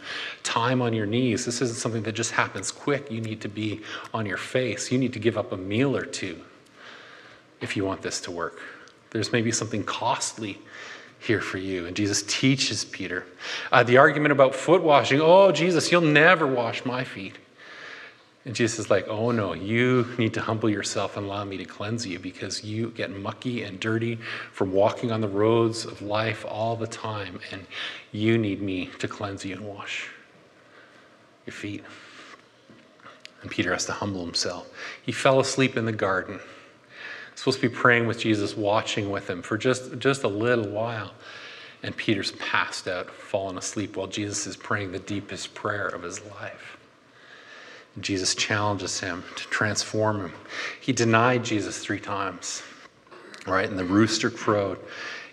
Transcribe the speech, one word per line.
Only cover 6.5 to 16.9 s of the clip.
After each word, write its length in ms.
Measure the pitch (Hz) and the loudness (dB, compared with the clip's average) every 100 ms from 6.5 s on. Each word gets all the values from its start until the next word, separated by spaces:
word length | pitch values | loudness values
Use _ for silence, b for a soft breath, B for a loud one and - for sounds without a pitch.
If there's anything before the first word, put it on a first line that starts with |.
| - - B B B B B B B B - | -20 -20 B B B B B B B B -10
if 160 | 120 - | -6 -2
you 80 | |
want 160 | 95 90 | -2 -2
this 180 | 90 - | -6 -6
to 80 | - | -6
work. 320 | 85 82 - - B B - - | -6 -6 -8 -16 B B -20 -8
There's 200 | 113 101 | -4 0
maybe 220 | 120 113 | 0 2
something 320 | 110 110 107 | 0 -2 -4
costly 760 | 92 - 113 135 - - 107 95 - B B B B B | -4 -2 0 0 -2 -6 -8 -10 -14 B B B B B
here 240 | - 104 | 0 0
for 160 | 87 95 | 0 -4
you. 260 | 95 92 | -4 -4
And 100 | 87 | -4
Jesus 280 | 92 101 101 - | 0 0 0 -2
teaches 560 | - 127 139 - 107 | 2 4 4 2 -2
Peter. 440 | - - - 90 - - B B B | -6 -8 -6 -6 -8 -12 B B B
Uh, 120 | 131 | 4
the 160 | 120 123 | 8 10
argument 340 | 151 147 151 | 10 8 4
about 220 | 139 131 | 8 6
foot 280 | - - 180 | 6 4 6
washing, 380 | 165 143 117 135 | 8 6 6 6
"Oh, 320 | 156 185 196 | 8 10 10
Jesus, 400 | 147 170 165 - | 8 4 4 4
you'll 80 | 175 | 4
never 460 | 160 147 160 180 151 | 6 8 8 8 4
wash 400 | 131 113 110 | 2 0 -2
my 180 | 131 | -4